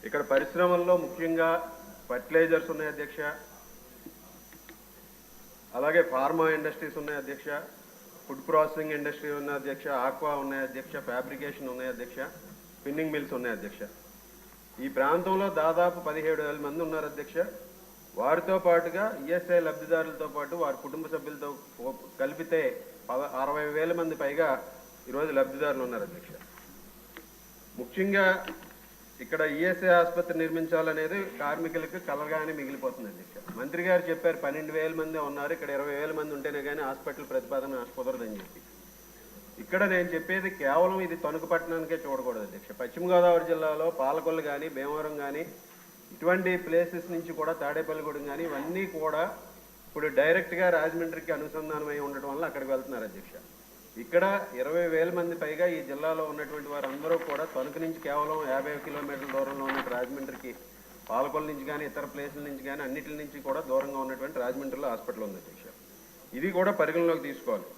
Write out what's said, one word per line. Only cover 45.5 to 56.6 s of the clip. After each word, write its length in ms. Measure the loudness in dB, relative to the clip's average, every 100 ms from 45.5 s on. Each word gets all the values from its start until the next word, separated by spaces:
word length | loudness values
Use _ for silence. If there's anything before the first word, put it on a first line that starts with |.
| -10 -20 -20 -20 -20 -20
ఇటువంటి 460 | -2 2 4 4 0
ప్లేసెస్ 540 | 4 2 4 -2 -4
నుంచి 200 | -6 -4
కూడా, 200 | -2 -2
తాడేపల్లిగూడెం 720 | 0 -2 -2 -2 -4 -4 -6 -6
కానీ, 180 | -4
ఇవన్నీ 420 | -4 -4 -4 -2 -4
కూడా 380 | -2 0 0 0 -4 -16 -20 -20 -20 -12
ఇప్పుడు 200 | -2 2
డైరెక్ట్గా 640 | 6 6 6 4 2 4
రాజమండ్రికి 600 | 6 4 0 -2 -4 -4
అనుసంధానమై 680 | -2 -2 -6 -4 -4 -4 -4
ఉండటం 300 | -4 -4 -6
వల్ల 160 | -4 -4
అక్కడికి 260 | -4 -2
వెళ్తున్నారు, 320 | -2 -2 -6
అధ్యక్ష. 300 | -6 -10 -16 -18 -18 -20 -20 -20 -18 -14
ఇక్కడ 260 | 2 4 6 2 -2 -4
ఇరవై 320 | 0 2 4
వేల 220 | 4 2
మంది 220 | 2 0 -2
పైగా 300 | -4 2 2
ఈ 140 | 2
జిల్లాలో 400 | -6 -2 0 0
ఉన్నటువంటి 460 | -2 -4 -6 -8